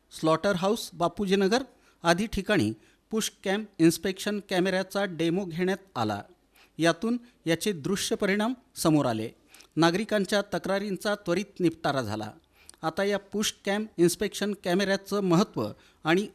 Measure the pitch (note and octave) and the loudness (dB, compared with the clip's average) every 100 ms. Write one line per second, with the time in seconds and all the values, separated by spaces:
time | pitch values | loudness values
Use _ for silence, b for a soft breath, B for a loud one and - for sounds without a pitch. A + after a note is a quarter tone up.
0 | _ - D#3+ D#3+ G3+ F#3+ F#3+ A3+ - D#3 | _ -2 2 2 2 2 0 0 -4 -2
1 | E3+ F#3+ G3 G3 F#3+ A#3+ C4+ _ b b | -2 -2 0 4 4 2 0 _ b b
2 | E3+ E3+ A3 - F#3 G3+ G#2+ A#2 b b | 0 2 0 -4 0 2 2 -2 b b
3 | _ A3 - - G3+ G3+ G#3+ - E3 D#3+ | _ -4 -4 -6 -4 -4 -6 2 2 4
4 | G3 F#3 G#3 G#3 - F#3 F#3 F#3 F#3 G3+ | -4 -4 -6 -6 -2 0 0 0 -2 -4
5 | G3 D#3+ E3+ F3+ F#3 D#3+ F#3 G3 - B2+ | -4 -2 0 0 -4 -2 -2 -2 -6 -4
6 | A2 G#2 - _ _ b b - E3 E3 | -4 -4 -8 _ _ b b 0 0 0
7 | A3 A#3+ B B D#3+ E3 G#3+ F3 C#3 G3 | -2 -4 B B -4 -2 -2 -4 -4 -4
8 | - A3+ G3+ G3+ A3 B3+ _ - E3 D#3 | -2 -2 0 0 -2 -4 _ -2 2 4
9 | C3 A2 A2 - B B B - E3 F3+ | 2 -2 -6 -10 B B B 2 2 2
10 | A3 G#3+ F#3+ G3+ G3 F3 F3+ G3 G#3 F3+ | -2 -2 0 0 0 -6 -2 -4 -4 -4
11 | - G#3 - F3 G#3 - E3+ - D#3 C3+ | -4 -4 -2 -2 -4 -2 -2 0 -2 -2
12 | A2 G#2+ G#2+ - _ B B B D#3+ F3+ | -2 -4 -6 -12 _ B B B -6 -2
13 | G3 G3+ - G3+ G#3+ - G3+ G3+ A3 - | -2 -2 -4 -4 -4 -4 -4 -4 -4 2
14 | E3+ - G#3 - G#3 G3 F#3 F3+ G3 G3 | 2 2 -4 -2 -4 -4 0 0 2 0
15 | - G3+ F#3+ E3 G#3+ - G#2 - b b | -2 -2 4 4 4 0 -6 -6 b b
16 | D3+ F3+ G#3 | 0 0 0